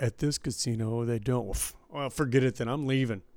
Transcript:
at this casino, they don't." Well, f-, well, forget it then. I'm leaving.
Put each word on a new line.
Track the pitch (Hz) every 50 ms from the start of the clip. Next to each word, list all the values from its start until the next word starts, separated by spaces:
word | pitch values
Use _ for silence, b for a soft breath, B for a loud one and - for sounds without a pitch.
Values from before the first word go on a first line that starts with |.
at | 131 113 - -
this | 151 147 147 -
casino, | - 135 117 - - 120 113 113 113 110 117 117 117
they | 117 117 110
don't." | 104 127 123 123 107
Well, | 98 101
f-, | - - - - - - _
well, | - 143 139 127
forget | - - 151 127 120 135 127
it | 127 120
then. | - 127 117
I'm | 131 151 143
leaving. | 131 135 135 131 113 107 95 - - -